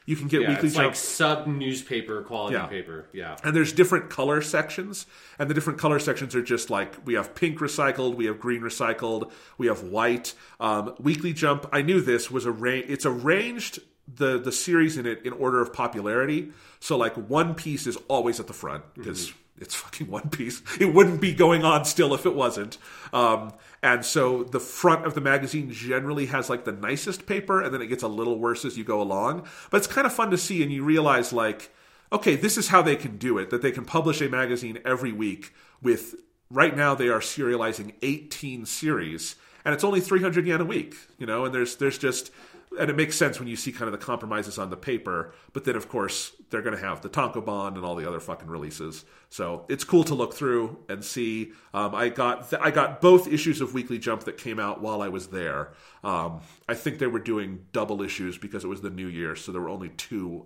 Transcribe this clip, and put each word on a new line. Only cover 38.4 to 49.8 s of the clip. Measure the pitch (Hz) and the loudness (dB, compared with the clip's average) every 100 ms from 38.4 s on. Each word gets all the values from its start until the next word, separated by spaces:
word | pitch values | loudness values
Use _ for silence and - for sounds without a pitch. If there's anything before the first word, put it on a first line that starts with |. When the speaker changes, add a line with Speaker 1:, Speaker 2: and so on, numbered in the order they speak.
| 143 127 110 | -10 -10 -8
Speaker 1:
series, | - 156 127 82 82 - - - - | -4 -2 -2 -2 -8 -10 -12 -20 -8
and | 156 | -2
it's | 147 | 0
only | 202 196 | 2 2
three | 185 185 | 4 2
hundred | 185 170 175 | 4 2 2
yen | 165 | 0
a | |
week, | 165 175 156 - - - | 0 -4 -6 -12 -20 -10
you | 117 | -4
know, | 113 131 | -2 0
and | |
there's, | 127 120 - | 0 -2 0
there's | 139 131 | -2 0
just, | 131 127 - - - - - - | -2 -2 -6 -16 -20 -20 -10 -2
and | 151 | 0
it | 143 | 0
makes | 151 - | 0 2
sense | 151 - | 0 0
when | 120 | -8
you | 117 | -8
see | - | -8
kind | - 113 | -6 -6
of | |
the | 101 | -6
compromises | - 120 110 107 101 104 | -6 -6 -4 -4 -4 -8
on | 95 | -8
the | 90 | -8
paper, | - 117 - 87 82 - - | -4 -4 -2 -4 -4 -12 -14
but | - | -6
then, | - 110 | -2 -4
of | - | -4
course, | 117 98 - - - - | -4 -2 -4 -8 -14 -8
they're | 113 | -4
gonna | 110 101 | -4 -4
have | 95 87 | -6 -6
the | 101 | -6
Tankobon | - 127 117 104 101 98 95 | -2 -2 -4 -6 -4 -6 -6
and | |
all | 90 | -6
the | 87 80 | -6 -6
other | 82 | -6
fucking | 85 85 80 | -8 -12 -10
releases. | 82 76 - 80 78 - - _ | -10 -10 -10 -12 -12 -18 -20 _
So | - 90 85 - | -8 -6 -6 -6
it's | 135 | -6